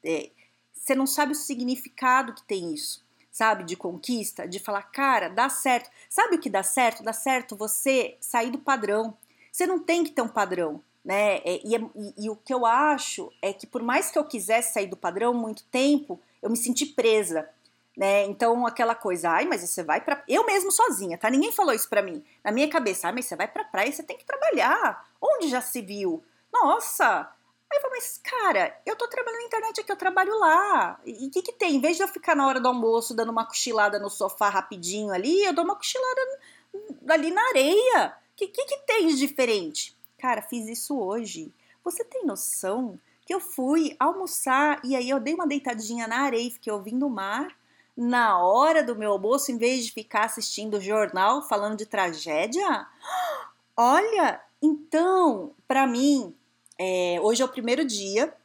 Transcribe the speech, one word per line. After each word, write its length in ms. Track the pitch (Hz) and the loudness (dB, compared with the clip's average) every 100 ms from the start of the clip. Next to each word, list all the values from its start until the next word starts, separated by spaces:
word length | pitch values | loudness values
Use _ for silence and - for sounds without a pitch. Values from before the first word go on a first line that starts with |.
É, 280 | - 160 - _ _ _ _ | -2 -4 -6 _ _ _ _
você 220 | - - | -14 -2
não 120 | 262 269 | 0 0
sabe 260 | 294 294 | 0 -2
o 40 | 294 | -2
significado 960 | - 247 247 254 - - 262 262 254 | -6 -6 -4 -6 -8 -4 2 2 0
que 80 | 220 | -12
tem 320 | - 196 175 | -8 -6 -6
isso, 300 | 151 - - _ _ _ | -8 -8 -12 _ _ _
sabe? 320 | - 220 202 | 0 2 2
De 140 | 175 180 | -4 -8
conquista, 720 | 180 175 - 240 202 - 180 | -8 -8 -6 -4 -6 -8 -10
de 100 | 190 | -10
falar, 240 | - 202 | -6 -6
"Cara, 440 | - - 277 233 170 | -6 -2 2 2 2
dá 200 | 190 262 | 0 0
certo." 400 | - 269 247 - _ - | 2 2 2 0 _ -4
Sabe 280 | - 453 339 | 2 4 2
o 40 | |
que 100 | 262 | 2
dá 140 | 190 | 0
certo? 380 | 190 - 233 226 | 0 2 2 2
Dá 80 | 214 | -6
certo 420 | 220 269 254 247 | -4 0 0 -2
você 640 | 202 214 - 269 262 214 - | -8 -4 -2 2 2 0 -6
sair 300 | - 240 240 | -2 -2 0
do 80 | 254 | -4
padrão. 580 | - 262 202 214 226 - _ _ _ | -2 0 2 0 -2 -10 _ _ _
Você 140 | - 349 | -2 0
não 120 | 359 | 0
tem 240 | 339 349 | 0 0
que 80 | 330 | 0
ter 120 | - | -2
um 60 | 233 | -2
padrão, 540 | 226 190 180 165 151 _ _ | -2 -2 0 -2 -4 _ _
né? 320 | 190 196 208 190 | -2 2 2 2
É, 220 | - 180 | -2 -4
e, 120 | 202 226 | -2 -2
é, 40 | 226 | -2
e, 300 | 214 208 - | -12 -14 -8
e 60 | 214 | -8
o 60 | 214 | -8
que 160 | - | -4
eu 140 | 254 233 | 0 4
acho 680 | 240 302 277 - - 170 _ | 4 4 2 -2 -8 -12 _
é 120 | 190 | -6
que 140 | 196 - | -6 -10
por 160 | 247 | -6
mais 280 | 233 277 - | 0 0 0
que 80 | 320 | -2
eu 60 | |
quisesse 480 | 302 233 185 226 233 | -2 -6 0 0 2
sair 160 | 220 196 | -4 -4
do 80 | 185 | -4
padrão 360 | 180 185 233 | -6 0 0
muito 300 | 240 220 214 | 0 -4 -10
tempo, 560 | _ 247 277 285 285 175 _ _ | _ 2 4 4 0 -14 _ _
eu 80 | 208 | -4
me 60 | 233 | -2
senti 300 | - 254 294 | -2 -2 -2
presa, 640 | - 226 220 196 160 156 _ _ _ _ - | 2 4 4 2 -4 -4 _ _ _ _ -2
né? 240 | 196 202 | 2 4
Então 420 | 202 202 233 240 233 | 2 0 2 2 0
aquela 280 | 233 233 | 2 0
coisa, 360 | 226 202 175 170 | 0 -2 -2 2
"Ai, 140 | 165 | 2
mas 160 | 311 233 | 2 -2
você 220 | 175 - | -4 -6
vai 180 | 160 170 | -2 -2
pra," 220 | - 285 - | 0 -4 0
eu 200 | 302 453 | 2 4
mesmo 260 | 392 381 | 0 0
sozinha, 460 | 381 466 208 190 165 | 2 2 2 -6 -2
tá? 100 | 220 | 2
Ninguém 240 | 262 415 | 2 2
falou 220 | 427 349 | 2 2
isso 120 | 226 - | 2 2
pra 120 | 208 | 0
mim. 240 | 196 160 - _ | 0 -10 -14 _
Na 80 | 202 | -2
minha 160 | 226 302 | 0 0
cabeça, 420 | 320 226 180 175 | 0 -2 -2 -4
"Ai, 40 | |
mas 140 | 233 240 | -4 -8
você 100 | 170 | -4
vai 100 | 202 | -4
pra 160 | 403 | -4
praia, 300 | 415 190 226 | -4 -2 -2
você 100 | 294 | -4
tem 140 | 320 523 | -12 -14
que 80 | |
trabalhar. 840 | - 554 622 370 247 392 330 - - _ | -10 -2 0 2 2 2 0 -2 -16 _
Onde 280 | - 554 320 | 0 2 0
já 120 | 247 | -2
se 220 | 240 247 | -4 -8
viu? 420 | 190 202 190 160 _ _ _ | -8 -4 -4 -4 _ _ _
Nossa!" 800 | 480 294 427 - - 349 175 - _ _ _ _ | 2 4 2 -2 0 2 2 -4 _ _ _ _
Aí 80 | 571 | -2
eu 40 | |
falo, 100 | 571 | -2
"Mas, 240 | 508 - - | -6 -8 -10
cara, 580 | - 494 392 202 175 - - | -8 -2 0 2 0 -4 -8
eu 100 | 440 | -6
tô 100 | 466 | -6
trabalhando 340 | 480 480 466 | -4 -6 -8
na 60 | 480 | -6
internet 340 | 453 453 440 | -4 -4 -6
aqui, 120 | 415 | -6
eu 40 | 392 | -4
trabalho 380 | 370 370 381 440 | 0 2 2 4
lá. 600 | 330 330 403 320 175 - | 6 6 4 2 0 -4
E 220 | - 220 269 | -14 -10 -6
o 40 | |
que 120 | 370 | -6
que 100 | 370 | -6
tem? 240 | - 359 285 | -2 0 2
Em 40 | |
vez 160 | 302 339 | 2 0
de 40 | |
eu 60 | 381 | -2
ficar 260 | 359 - | -2 0
na 120 | 302 269 | 4 4
hora 120 | 262 | 4
do 100 | 247 | 2
almoço 460 | 247 226 233 233 | 2 2 2 0
dando 160 | 233 226 | -4 -2
uma 160 | 226 226 | -2 -4
cochilada 520 | - 254 220 208 208 | -4 -2 2 2 2
no 100 | 202 | -6
sofá 400 | - 196 - 202 | -4 -4 0 2
rapidinho 640 | 196 - 196 170 208 208 | 2 -4 -10 -6 -4 -4
ali, 320 | 185 226 370 | -2 2 2
eu 80 | 403 | 2
dou 120 | 311 | 2
uma 120 | 339 392 | 0 -2
cochilada 440 | - 508 508 523 523 539 - - _ 392 427 - 254 | -4 -4 -2 -2 -4 -6 -16 -20 _ -16 -14 -14 2
ali 220 | 320 311 | 2 4
na 120 | 381 494 | 0 2
areia. 680 | 392 285 403 508 403 196 - _ | 4 6 6 6 4 2 -4 _
Que, 140 | - 392 | -8 -6
que 160 | - | -4
que 140 | 571 554 - | -6 -4 0
tem 220 | 453 330 | 2 4
de 80 | 269 | 2
diferente?" 800 | 277 285 247 208 160 - - _ _ _ | 0 0 0 0 -2 -8 -10 _ _ _
Cara, 240 | 254 220 | -2 -2
fiz 240 | - 240 220 | -4 -8 -8
isso 300 | 233 - 285 | -10 -6 -4
hoje. 540 | 190 220 214 175 160 _ _ _ | -2 -4 -6 -12 -14 _ _ _
Você 200 | 359 349 | -8 -6
tem 200 | 466 523 | -6 -4
noção 720 | 349 294 - - 190 220 247 185 _ _ _ | -4 -4 -6 -4 -4 -2 -4 -10 _ _ _
que 80 | |
eu 60 | 359 | -6
fui 540 | - - 254 320 302 - | -6 -4 2 2 0 0
almoçar 840 | 277 381 370 - 269 262 302 285 | 0 0 -6 -4 0 2 2 0
e 120 | 247 262 | -2 -2
aí 120 | 247 | 0
eu 100 | 269 | -2
dei 140 | 233 | 0
uma 120 | 330 320 | -2 -2
deitadinha 600 | 285 262 226 220 233 220 | -2 -4 -6 -6 -6 -4
na 160 | 240 | 0
areia 260 | 277 233 240 | 0 0 -4
e 20 | |
fiquei 220 | - - | -8 -6
ouvindo 340 | 208 196 247 285 | -6 -4 -2 -2
o 40 | |
mar 440 | 214 196 226 359 - _ _ _ - | -2 -4 -4 -6 -10 _ _ _ -4
na 380 | 240 247 226 185 | 0 4 4 6
hora 400 | 180 220 302 320 | 6 6 6 4
do 140 | 240 214 | 2 -2
meu 160 | 214 | 0
almoço, 400 | 196 202 269 - | 0 2 0 0
em 60 | 233 | 0
vez 260 | 240 254 | 0 0
de 80 | 226 | -4
ficar 320 | - 214 208 | -10 -4 0
assistindo 540 | 220 226 - - 214 208 | 0 -2 -8 -6 -4 -4
o 20 | |
jornal 640 | 190 214 208 185 196 277 | 0 0 0 2 2 2
falando 340 | 285 208 208 214 | 0 -2 -2 -4
de 80 | |
tragédia? 1000 | 214 208 180 156 160 151 214 311 392 220 - _ - 740 719 | -4 -2 -2 -2 -2 -2 0 0 0 -2 -6 _ -8 -4 -4
<gasps> 480 | 554 - _ _ - | -6 -12 _ _ 2
Olha, 640 | 240 302 440 415 277 - - _ | 4 4 4 2 2 0 -14 _
então, 920 | 302 302 - 311 359 381 330 208 160 _ _ | 2 2 -2 2 4 4 4 2 -8 _ _
pra 180 | 262 262 | 2 4
mim, 480 | 240 277 277 190 - _ _ _ - | 4 4 4 0 -14 _ _ _ -6
É, 360 | 185 185 180 175 | -2 0 0 2
hoje 220 | 185 233 | 2 2
é 20 | |
o 40 | 254 | 0
primeiro 360 | - 226 254 | -2 -2 0
dia. 480 | 285 214 196 202 311 - | 0 -4 -2 -2 -2 -4